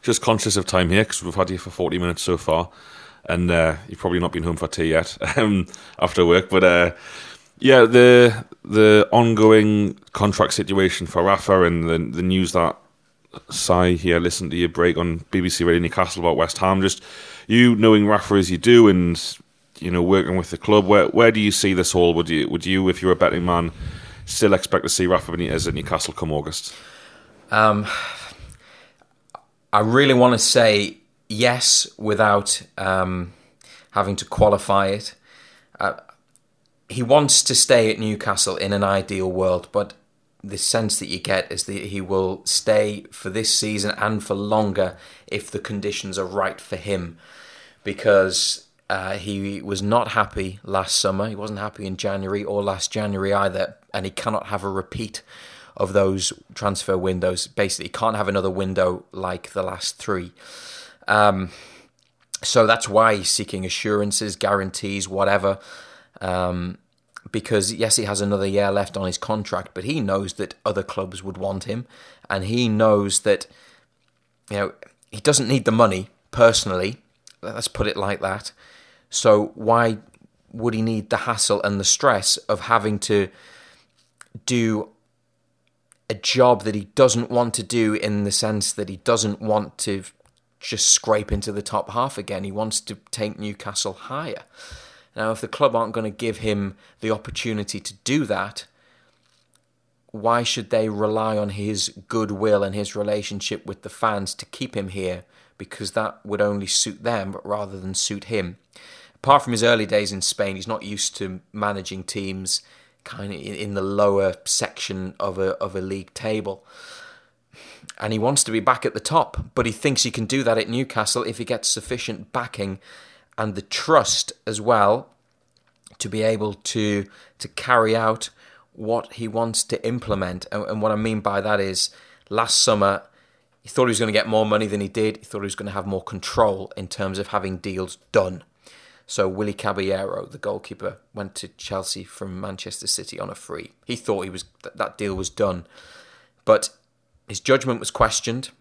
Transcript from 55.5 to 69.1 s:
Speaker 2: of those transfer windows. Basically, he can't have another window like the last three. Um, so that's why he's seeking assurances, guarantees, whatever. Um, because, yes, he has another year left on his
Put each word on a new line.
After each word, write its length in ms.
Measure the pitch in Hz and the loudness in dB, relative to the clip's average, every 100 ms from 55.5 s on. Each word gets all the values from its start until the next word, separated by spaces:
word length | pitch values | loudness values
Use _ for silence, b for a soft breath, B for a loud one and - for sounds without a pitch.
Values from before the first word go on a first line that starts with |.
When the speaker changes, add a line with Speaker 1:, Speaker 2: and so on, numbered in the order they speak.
| B B - | B B -4
Speaker 2:
of 180 | 98 | 0
those 400 | 98 98 95 90 - _ | 2 2 0 -4 -8 _
transfer 440 | - 104 95 - 95 | -6 -4 -4 -2 0
windows. 480 | 92 92 92 90 - | 0 0 -2 -2 -6
Basically, 400 | - 101 - - | -4 -2 -4 -8
he 20 | |
can't 280 | - 113 107 | -2 -2 0
have 120 | 98 | -2
another 220 | 98 95 | 0 -2
window 540 | 92 95 95 92 90 - | -2 -4 0 0 -2 -10
like 400 | - 92 90 - | -8 -8 -8 -8
the 100 | 101 | -6
last 340 | 92 92 - - | -6 -6 -10 -8
three. 360 | - 95 90 B B B B B B B - | -6 -6 -6 B B B B B B B 0
Um, 420 | 107 104 95 92 B B B B _ _ _ _ - | 4 4 4 -4 B B B B _ _ _ _ -10
so 240 | - - 110 | 0 4 4
that's 220 | 117 - | 4 4
why 280 | 104 113 104 | 4 4 4
he's 140 | 90 | -2
seeking 340 | - 104 98 | -4 -4 -8
assurances, 720 | 92 - 107 104 104 101 107 90 | -6 -6 -2 0 0 -2 -6 -4
guarantees, 720 | 98 101 95 - 101 98 92 | 0 0 -2 -6 -6 -6 -6
whatever. 500 | 95 98 101 98 98 B B B B B - | -2 2 2 0 -2 B B B B B -12
Um, 580 | 92 92 90 90 90 - _ _ _ - - | -6 -2 -2 -4 -6 -10 _ _ _ -20 -10
because, 400 | 110 - 107 95 | -10 -2 0 0
yes, 240 | 113 110 - | -2 0 0
he 80 | |
has 160 | 104 101 | -2 -2
another 260 | 101 101 98 | 0 0 0
year 240 | 98 101 | 0 2
left 260 | 98 98 98 | 0 -2 -4
on 100 | |
his 120 | 95 | -6